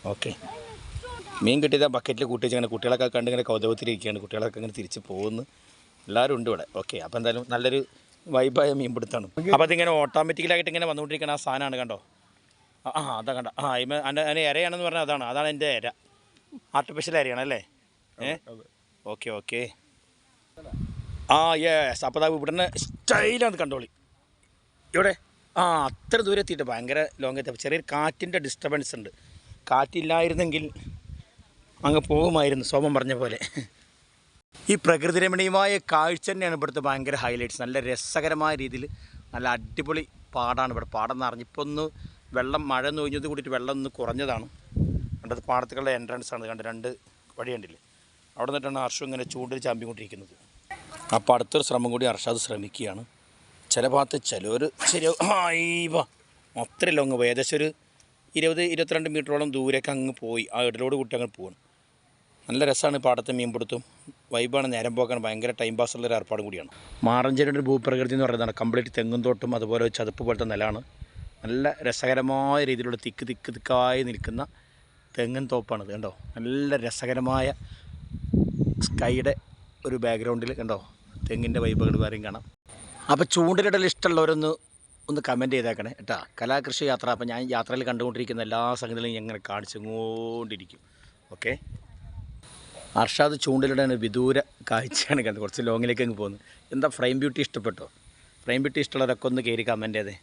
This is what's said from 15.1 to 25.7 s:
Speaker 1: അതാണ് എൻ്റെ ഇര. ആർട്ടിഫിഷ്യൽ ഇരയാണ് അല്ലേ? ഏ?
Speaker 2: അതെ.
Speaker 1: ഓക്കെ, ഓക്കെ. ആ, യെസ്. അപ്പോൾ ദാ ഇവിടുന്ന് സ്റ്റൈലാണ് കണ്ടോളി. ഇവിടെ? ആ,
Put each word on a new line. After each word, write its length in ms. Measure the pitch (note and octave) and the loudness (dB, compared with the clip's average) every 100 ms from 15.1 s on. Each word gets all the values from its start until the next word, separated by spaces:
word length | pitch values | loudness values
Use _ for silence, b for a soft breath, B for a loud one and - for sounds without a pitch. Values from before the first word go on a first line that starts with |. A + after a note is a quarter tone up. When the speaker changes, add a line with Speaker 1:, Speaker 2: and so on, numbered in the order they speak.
| C#3+ A#2+ | -2 -2
Speaker 1:
അതാണ് 180 | C3+ D3+ | 0 -2
എൻ്റെ 160 | D3 D3+ A#2+ | 0 0 0
ഇര. 80 | A#2 - _ _ _ _ _ C4+ _ C#3 | -4 -10 _ _ _ _ _ -20 _ -2
ആർട്ടിഫിഷ്യൽ 360 | C#3 D#3 E3 D#3+ | -2 -6 0 2
ഇരയാണ് 200 | C3+ B2 C3+ | 2 0 -2
അല്ലേ? 140 | A#2+ - _ _ _ _ - | -4 -6 _ _ _ _ -8
ഏ? 160 | B2+ D#3+ - | -6 -6 -10
Speaker 2:
അതെ. 160 | A2+ - _ _ _ G#2 | -20 -20 _ _ _ -12
Speaker 1:
ഓക്കെ, 160 | G#2+ A#2 G#2 | -8 -8 -8
ഓക്കെ. 240 | - A#2 A#2+ - _ _ _ _ _ _ _ - - - - - - - - C#3+ | -6 -4 -6 -10 _ _ _ _ _ _ _ -20 -12 -8 -8 -8 -12 -14 4 6
ആ, 20 | E3 D#3+ | 6 4
യെസ്. 400 | E3 D#3+ C#3 A#2+ C3 | 4 4 2 0 -2
അപ്പോൾ 100 | D3+ | 2
ദാ 100 | D#3+ D#3 | 2 2
ഇവിടുന്ന് 320 | D3 E3+ F3+ - | -2 0 0 -2
സ്റ്റൈലാണ് 720 | - - - G#3+ G#3+ A#3+ A#3+ F3+ | -8 -6 2 4 4 4 2 2
കണ്ടോളി. 260 | D3+ C3+ A#2 _ _ _ _ _ _ _ _ _ _ | -4 -4 -8 _ _ _ _ _ _ _ _ _ _
ഇവിടെ? 220 | E3 F#3+ F#3 _ _ _ F3 | 4 4 2 _ _ _ 2
ആ, 60 | F3 | 4